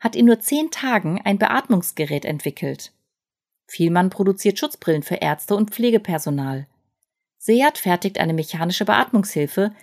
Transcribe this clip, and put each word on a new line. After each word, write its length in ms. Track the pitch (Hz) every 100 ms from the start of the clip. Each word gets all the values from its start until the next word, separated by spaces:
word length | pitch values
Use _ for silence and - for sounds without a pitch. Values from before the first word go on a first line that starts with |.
hat 160 | 226 -
in 80 |
nur 160 | 233 226
zehn 300 | - 285 311
Tagen 500 | - 269 220 160 175
ein 160 | 202 196
Beatmungsgerät 840 | 214 247 - 196 - - 151 147
entwickelt. 680 | - 147 147 143 143 131 - _ _ _ _ _ _ _ _
Vielmann 420 | - 170 175 185
produziert 500 | - 196 190 208 196
Schutzbrillen 440 | 302 - - 156
für 140 | - 190
Ärzte 380 | 151 151 -
und 160 | 202 214
Pflegepersonal. 960 | - 233 226 214 160 151 143 135 135 139 _ _ _ _ _ _ _
Seat 400 | - 233 285 302
fertigt 420 | 185 175 196 202
eine 140 | 165
mechanische 540 | 160 156 160 170 180 190
Beatmungshilfe, 840 | - 254 220 190 160 143 - 202 -